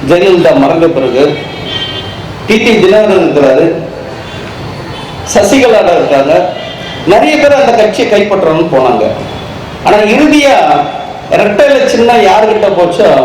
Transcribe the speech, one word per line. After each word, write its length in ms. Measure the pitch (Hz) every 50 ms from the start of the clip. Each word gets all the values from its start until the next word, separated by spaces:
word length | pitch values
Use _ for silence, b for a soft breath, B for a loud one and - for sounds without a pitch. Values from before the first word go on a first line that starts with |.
| 139 135
ஜெயலலிதா 420 | 170 175 190 196 180 170 160 160 147 139
மறைந்த 260 | 139 - 165 165 165 165 -
பிறகு 280 | 135 131 120 113 127 143 147 147 - - - - - - - - - - - - - - - - - - - - - -
டி 80 | - 220 220 226
டி 80 | 240 220 208 180
தினகரன் 420 | 185 202 214 214 202 190 175 165
இருக்கிறாரு, 400 | - - 147 139 131 127 147 170 170 - - - - - - - - - - - - - - - - - - - - - - - - - - - - - - - - -
சசிகலா 480 | 208 202 - 277 269 247 233 214 196 180 175 170
இருக்காங்க, 360 | 156 - - 143 135 139 143 165 180 - - - - - - - - - - - - - 156 196
நிறைய 220 | 233 294 311 302 294
பேர் 180 | 285 285 285 277
அந்த 160 | 277 240 226 220
கட்சியை 260 | 214 - - - 233 - 214
கைப்பற்றணும்னு 600 | 196 208 202 196 190 175 160 156 160 165 - 139
போனாங்க. 260 | 131 - 120 117 110 107 95 - - - - - - - - - - - - - - -
ஆனா 120 | - 196 208 214 208 226
இறுதியா 400 | 285 302 294 294 294 285 269 254 - - - - - - - - - - - - - - - - - 202
ரெட்டையில 420 | 202 208 - 294 277 277 254 226 247 -
சின்னம் 340 | 226 233 240 240 233 202 190
யாருகிட்ட 380 | 185 214 214 214 - - 202 196 - 175
போச்சோ 320 | 175 170 - - 208 170 143 131